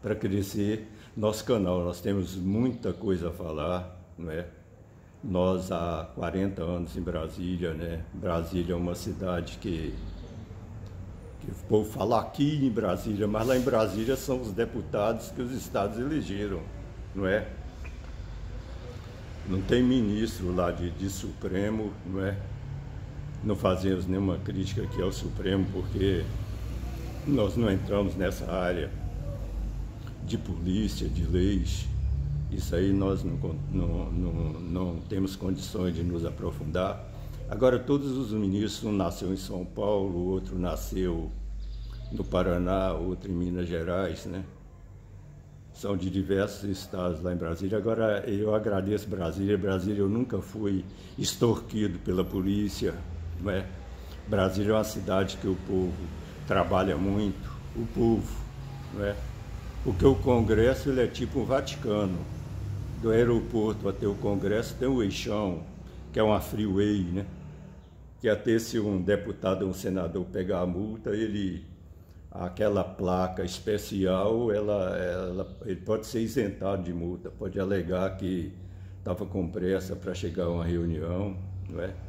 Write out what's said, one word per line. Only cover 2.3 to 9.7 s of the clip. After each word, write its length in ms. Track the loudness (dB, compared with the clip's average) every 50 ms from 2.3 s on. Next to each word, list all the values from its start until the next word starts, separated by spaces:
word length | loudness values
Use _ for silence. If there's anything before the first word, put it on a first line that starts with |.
| -2
muita 560 | -2 0 2 2 4 2 2 0 -2 -4 -4 -4
coisa 360 | -2 0 0 0 2 0 -4
a 40 | -4
falar, 680 | -4 -6 -6 -4 -2 0 0 0 0 -2 -6 -12 -16 -18 -18 -14 -10
não 120 | -8 -6
é? 160 | -6 -6 -6 -8 -12 -18 -20 -20 -20 -20 -20 -20 -20 -20 -20 -20 -20 -12 -6
Nós 480 | 0 2 4 6 6 4 2 0 -2
há 400 | -2 -2 0 0 -2 -2 -4 -8 -6
quarenta 480 | -4 -4 -2 0 0 0 0 -2 -2 -2
anos 340 | -2 -2 -2 -4 -4 -4
em 60 | -6 -4
Brasília, 720 | -2 -2 -4 -4 -4 -6 -4 -4 -2 -2 0 -2 -2 -2
né? 280 | -4 -4 -4 -4 -6 -8 -8 -10
Brasília 580 | -6 -2 0 0 0 0 0 0 0 0 2 0
é 40 |
uma 180 | 0 0 -2 -2
cidade 640 | -4 -4 -6 -4 -2 -2 -2 0 -2 -2 -4 -8 -8
que, 360 | -4 -4